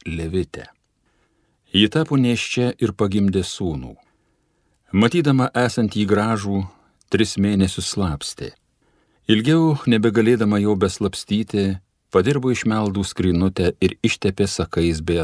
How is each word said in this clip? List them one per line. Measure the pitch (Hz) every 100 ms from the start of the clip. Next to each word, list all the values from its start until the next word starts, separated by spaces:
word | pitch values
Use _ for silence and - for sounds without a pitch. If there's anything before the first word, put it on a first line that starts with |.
| -
Levitę. | 82 82 92 85 - - _ _ _ _ _ _ _ _ _ _
Ji | 98 107
tapo | 156 156
nėščia | 139 123 113 - 127 123 -
ir | 113
pagimdė | 98 101 101 98 95
sūnų. | 90 - 92 71 - - _ _ _ _ _ _ _ _ _
Matydama | 95 117 175 147 131 123 123
esant | 123 - 104 104
jį | 101
gražų, | 104 110 107 101 98 92 - _ _ _
tris | 101 107 -
mėnesius | 101 101 92 - -
slapstė. | 101 92 71 - - - - _ _ _ _ _ _ -
Ilgiau | 107 120 165 160 143 -
nebegalėdama | 113 113 107 110 120 104 104
jo | 104 98
beslapstyti, | 95 - 101 - - 104 110 104 95 95 - _ _
padirbo | 95 104 143 131
išmeldų | 117 113 110 104 98
skrynutę | 95 - 92 85 95 95 87 -
ir | 92 -
ištepė | 113 - 101 95 98
sakais | - - 85 85 80
bei | 80 85